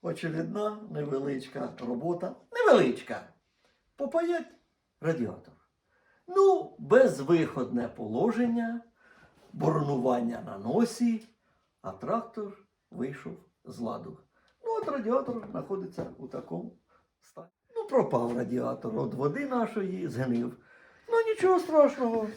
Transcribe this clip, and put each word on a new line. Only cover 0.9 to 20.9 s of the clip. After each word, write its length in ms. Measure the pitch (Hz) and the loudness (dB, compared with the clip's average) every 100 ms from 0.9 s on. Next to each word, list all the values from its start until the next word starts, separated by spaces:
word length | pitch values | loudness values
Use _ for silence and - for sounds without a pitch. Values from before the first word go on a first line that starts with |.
невеличка 800 | 156 143 135 143 135 - 139 123 - 120 | -8 -4 -4 -2 -6 -8 -10 -10 -8 -6
робота. 480 | 120 165 175 185 - _ | -4 -2 -4 -4 -10 _
Невеличка. 680 | 480 440 254 143 120 - - - _ _ _ _ _ _ _ | 2 8 8 8 0 -6 -10 -10 _ _ _ _ _ _ _
Попаять 500 | 277 330 339 339 - _ _ _ _ _ | -2 0 0 0 -4 _ _ _ _ _
радіатор. 520 | 151 151 110 85 - - _ _ _ _ _ _ - | -2 0 -2 -6 -16 -20 _ _ _ _ _ _ -2
Ну, 480 | 359 392 359 - - | 6 8 6 2 -12
безвиходне 1080 | 143 220 254 127 135 170 156 - 123 120 120 - | 6 8 8 4 4 4 4 -2 -4 -2 -4 -8
положення, 880 | 107 113 208 220 240 233 226 233 - _ _ _ - _ _ | -6 0 2 2 0 0 -2 -6 -12 _ _ _ -20 _ _
боронування 880 | - 147 156 143 139 127 123 117 117 95 | -4 0 0 0 0 0 0 0 -4 -10
на 120 | 98 | -10
носі, 680 | 104 170 233 - 240 226 - _ _ _ _ _ | -2 0 0 2 0 0 -6 _ _ _ _ _
а 100 | - | -14
трактор 680 | - 139 220 233 - 202 - _ _ _ | -10 -4 -4 -4 -10 -10 -12 _ _ _
вийшов 420 | - 135 143 - - _ _ - | -8 -8 -8 -14 -16 _ _ -20
з 140 | 113 | -8
ладу. 380 | 113 - - - _ _ _ _ 466 | -8 -8 -12 -18 _ _ _ _ -4
Ну, 60 | 453 | -4
от 60 | 381 | -2
радіатор 580 | 277 214 254 269 233 208 | -4 0 0 0 -8 -8
знаходиться 540 | - - 196 - - - - | -10 -6 -6 -8 -10 -12 -10
у 100 | 131 | -12
такому 440 | - - 82 233 - _ _ _ _ | -12 -8 -10 -10 -16 _ _ _ _
стані. 260 | _ - - _ _ 466 | _ -20 -20 _ _ -10
Ну, 80 | - | 0
пропав 500 | 269 - 127 117 120 | 0 2 0 -2 -2
радіатор 540 | 123 123 123 - 120 110 117 | -4 -2 -4 -4 -6 -4 -6
від 80 | |
води 320 | - 143 196 285 | -2 -4 -2 -4
нашої, 640 | 247 226 - 190 185 175 | -2 -2 -4 -6 -6 -6
згнив. 500 | 117 131 117 120 - _ - - | -4 -2 -2 -2 -8 _ -20 -20